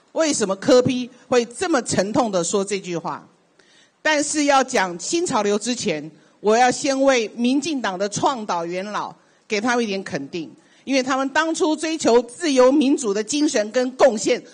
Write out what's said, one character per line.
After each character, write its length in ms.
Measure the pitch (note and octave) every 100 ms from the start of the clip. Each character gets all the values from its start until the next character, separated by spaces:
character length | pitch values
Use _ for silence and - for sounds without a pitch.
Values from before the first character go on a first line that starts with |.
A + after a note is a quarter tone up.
| _
为 200 | - D#4+
什 160 | C4+ G#3
么 80 | G3
柯 240 | F#3 B3
P 300 | B3 B3 A#3+ - -
会 160 | B3
这 240 | A#3 - F4+
么 140 | D4
沉 280 | - - G3
痛 180 | B3 A#3
地 100 | F#3+
说 220 | E3+ G#3
这 140 | G3 G3+
句 180 | F3 E3+
话。 320 | E3 C3+ - _ _ _ _ _ _ _
但 240 | D#4 D4+
是 220 | D4+ D4+ C#4+
要 180 | C#4
讲 340 | C4 B3 F#3 F3
新 280 | - E4+ F4+
潮 160 | B3+
流 160 | G#3 G#3
之 160 | A3+
前， 360 | A#3 G#3+ D3+ D3+ - _ _
我 160 | G3+ A3+
要 140 | B3+
先 280 | B3+ D4 C4+
为 260 | C4+ B3+ G#3+ -
民 240 | A#3+ C#4
进 220 | D#4 C#4+
党 160 | A3 F#3
的 100 | G3+
创 380 | - F4+ C4 G#3+
党 200 | F3 E3+
元 160 | F3+ G3+
老 240 | G3 C#3 - _ _ -
给 140 | G#3+
他 160 | A#3+ A#3+
们 80 |
一 20 | A#3
点 160 | G3
肯 240 | F#3+ F3 C#3
定， 200 | F3+ C#3 - _ _
因 100 | -
为 80 | C4+
他 160 | B3+ C4+
们 100 | C4+
当 260 | D4+ D#4+
初 220 | E4 F#4 D#4
追 220 | D#4+ D#4+
求 240 | D#4 A#3
自 280 | A#3+ - E4+
由 220 | C4 B3+
民 240 | C#4 C4 D4
主 160 | A3+
的 100 | G3
精 240 | G#3+ D4 D4
神 240 | B3 G#3
跟 200 | B3+ B3+
贡 260 | B3+ C#4 A3
献， 260 | - A#3 -